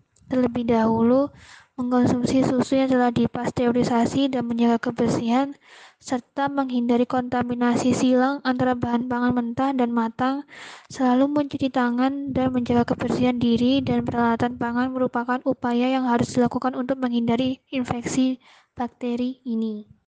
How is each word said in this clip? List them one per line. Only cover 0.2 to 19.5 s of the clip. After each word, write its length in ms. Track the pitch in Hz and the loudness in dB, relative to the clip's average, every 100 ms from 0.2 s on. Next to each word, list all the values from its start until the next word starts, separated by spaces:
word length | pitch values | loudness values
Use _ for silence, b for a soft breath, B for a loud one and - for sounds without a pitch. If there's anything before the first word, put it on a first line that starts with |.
| - | -4
terlebih 400 | 254 247 247 233 | 0 0 -2 0
dahulu, 640 | 226 220 226 233 262 285 B B B B | 2 2 4 4 4 2 B B B B
mengkonsumsi 720 | - 247 247 247 254 247 262 262 | -8 0 2 2 2 2 2 2
susu 320 | 254 - 269 | 0 0 0
yang 120 | 262 | 2
telah 200 | 254 247 | 2 2
dipasteurisasi 1200 | 240 233 247 240 - 240 247 233 233 233 269 277 | 2 -2 -2 -6 0 0 2 2 2 2 2 0
dan 160 | 254 233 | 0 -4
menjaga 400 | 233 233 233 247 | 0 2 2 -2
kebersihan, 640 | 233 233 226 233 247 277 285 B B B B | -2 0 0 0 0 0 -6 B B B B
serta 480 | - 247 - - 277 | -6 -6 -6 -4 -2
menghindari 560 | 285 262 247 240 240 247 | -2 -2 -2 2 2 2
kontaminasi 880 | 254 247 247 240 240 240 240 254 | -2 -2 -4 -2 0 0 2 2
silang 440 | 240 262 254 262 285 | 2 4 4 2 0
antara 320 | 262 254 254 | -2 0 0
bahan 320 | 247 240 240 254 | 0 0 -2 -2
pangan 280 | 240 247 | -2 0
mentah 400 | 247 233 233 269 269 | 0 -2 -2 -2 0
dan 160 | 240 | 0
matang, 480 | 240 226 - 262 277 - B B B B | 0 -2 -2 -2 -2 -8 B B B B
selalu 400 | - 254 247 277 | -2 2 4 2
mencuci 400 | 294 285 277 269 | 2 -2 -2 -2
tangan 640 | 262 240 240 262 277 277 | 0 0 0 0 -2 -4
dan 160 | 254 262 | -2 0
menjaga 440 | 254 240 240 233 | 0 2 2 2
kebersihan 440 | 247 240 233 247 247 | -2 -2 0 0 2
diri 440 | 240 233 247 269 262 | 2 2 2 2 0
dan 200 | 240 240 | -2 -2
peralatan 520 | 240 233 233 240 247 | 0 0 0 -2 -2
pangan 320 | 240 240 262 | -4 -2 -2
merupakan 480 | 254 254 240 240 247 277 | -2 -2 -2 -2 -2 -2
upaya 440 | 254 247 240 254 | -2 -2 0 0
yang 200 | 262 254 | 0 0
harus 240 | 240 240 | 0 0
dilakukan 400 | 254 240 247 254 | 2 0 0 -4
untuk 240 | 269 254 262 | -4 -4 -2
menghindari 640 | 254 240 233 233 262 262 - | -2 0 0 0 0 -4 -6
infeksi 720 | 269 247 240 233 - 262 254 b b b | -6 -4 -6 -4 0 0 0 b b b
bakteri 680 | - 233 - 247 240 247 262 | -10 -8 -6 -6 -2 -4 -6
ini. 400 | 254 | -6